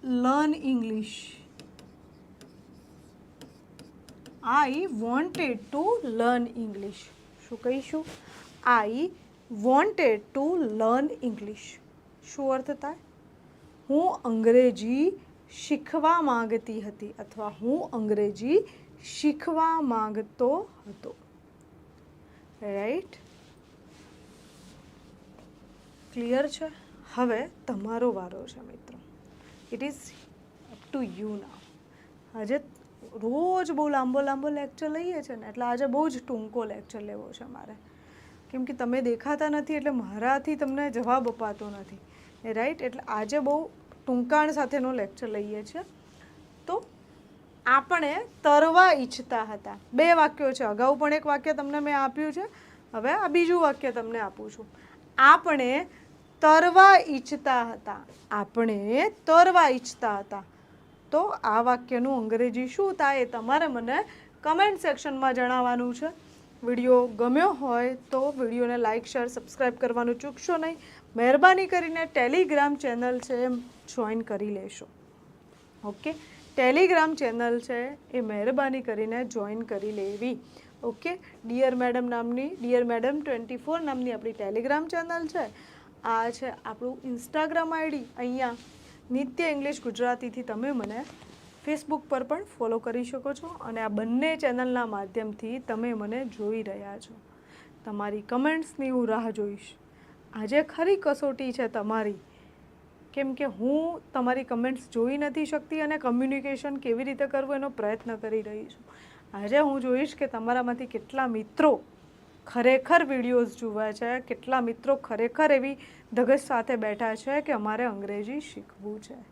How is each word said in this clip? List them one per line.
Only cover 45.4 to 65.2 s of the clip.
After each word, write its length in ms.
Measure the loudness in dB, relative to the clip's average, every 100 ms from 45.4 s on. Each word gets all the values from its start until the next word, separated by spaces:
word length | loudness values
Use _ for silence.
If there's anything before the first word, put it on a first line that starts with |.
| -6 -10
છીએ. 200 | -10 -14 -14 -20 -20 -20 -20 -20 -20 -16 -4
તો 180 | -4 -6 -20 -20 -20 -20 -20 -20 -6 2
આપણે 500 | 2 4 0 0 -2 -6 0
તરવા 500 | 6 8 8 10 8
ઈચ્છતા 520 | 6 0 -8 -6 -4
હતા. 340 | -4 -10 -14 -16 -4
બે 180 | 4 6
વાક્યો 400 | 8 6 2 -2
છે, 120 | 0
અગાઉ 340 | -2 2 2 4
પણ 140 | 2
એક 140 | 2 0
વાક્ય 260 | 0 0
તમને 280 | -2 -2 -2
મેં 180 | 0 0
આપ્યું 340 | 0 -2 -4
છે, 100 | -4 -8 -12 -20 -20 -10
હવે 160 | -4 0
આ 180 | 0 2
બીજું 320 | 2 4 4
વાક્ય 300 | 4 2 -4
તમને 280 | -4 -6 -6
આપું 320 | -6 -8 -16
છું. 160 | -16 -20 -20 -20 -20 -8 6
આપણે 680 | 8 8 6 0 2 0 -2 -14 -20 -20 -20 4
તરવા 560 | 8 8 8 12 12 12 6
ઈચ્છતા 580 | -6 -4 -4 0 0
હતા. 360 | 0 -8 -12 -12 -16 -20 -6
આપણે 800 | -4 -2 0 0 0 0 2 0 -2 6
તરવા 420 | 10 10 8 6
ઈચ્છતા 500 | 4 -4 -6 -4 -4
હતા. 260 | -6 -12 -14 -20 -20 -20 -20 -20 -2
તો 100 | 0 0 -2
આ 180 | 0 2
વાક્યનું 560 | 2 0 0 -2 0 -2
અંગ્રેજી 500 | 0 0 0 0 -4
શું 260 | 0 0
થાય 240 | 2 2 2
એ 60 |
તમારે 420 | -2 -4 0 2 2
મને 380 | -2 -2 -2 -4 -12 -20 -6
કમેન્ટ 380 | -2 4 2 2
સેક્શનમાં 540 | -2 -2 -4 0